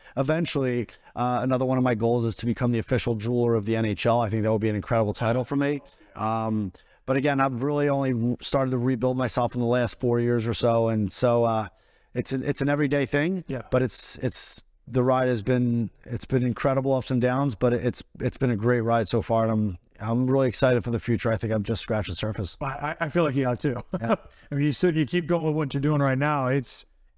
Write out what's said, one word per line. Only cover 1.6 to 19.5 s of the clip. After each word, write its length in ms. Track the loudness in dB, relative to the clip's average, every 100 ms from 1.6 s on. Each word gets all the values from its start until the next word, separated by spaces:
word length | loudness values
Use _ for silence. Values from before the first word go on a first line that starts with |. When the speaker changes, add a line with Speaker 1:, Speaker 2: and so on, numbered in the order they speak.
| 2
Speaker 1:
one 120 | 2
of 60 |
my 120 | 2 2
goals 300 | 2 2 0
is 100 | -2
to 100 | -4
become 260 | 0 0
the 80 | 0
official 360 | 0 0 0 -2
jeweler 400 | -2 0 2 2
of 100 | 0
the 100 | 0
N 100 | 0
H 200 | 0 2
L. 160 | 2
I 80 | 2
think 140 | 0
that 80 | 0
would 100 | 2
be 80 | 0
an 60 | -2
incredible 380 | 0 0 0
title 300 | 0 0 0 -2
for 100 | 0
me. 260 | 0 -2 -8 -20 -18 -6
Um, 580 | -4 -2 0 -2 -2 -8 _ _ -2
but 120 | 0
again, 220 | 2 2
I've 240 | 0 0
really 260 | -2 0 0
only 240 | 0 0
re-, 220 | 0 0 -2
started 300 | -2 0 0
to 60 | 0
rebuild 400 | 0 0 0 0
myself 380 | -2 0 -2 0
in 60 |
the 60 | 0
last 320 | 2 0 -2
four 200 | 0 2
years 260 | 2 0 0
or 80 |
so. 360 | 0 2 2 2
And 220 | 0 -2
so, 320 | 0 2 4 2
uh, 220 | 0 -4 -12 _ _ _
it's 180 | -6 -4
an, 100 | -4
it's 180 | -4 -2
an 80 | 0
everyday 360 | 0 2 0 0
thing, 360 | 0 0 -2 -6
Speaker 2:
Yeah. 160 | -10 -2
Speaker 1:
but 100 | 0
it's, 360 | 0 -2 -8 -6
it's, 440 | -6 -6 -10 -14 -20 _ -4
the 140 | 0
ride 280 | 2 2 2
has 120 | 0
been, 480 | 0 2 2 0 -2 -6 -10
it's 200 | -10 -2
been 180 | 0
incredible 500 | 0 0 0 0 2
ups 160 | 0 0
and 100 | 0
downs, 360 | 2 2 0 0
but 180 | 2
it's, 300 | 2 0 -4 -8 -6
it's 180 | -4 0
been 140 | 0
a 40 | 2
great 260 | 2 2
ride 260 | 2 0 2
so 140 | -2
far. 200 | 0 2
And 80 | 2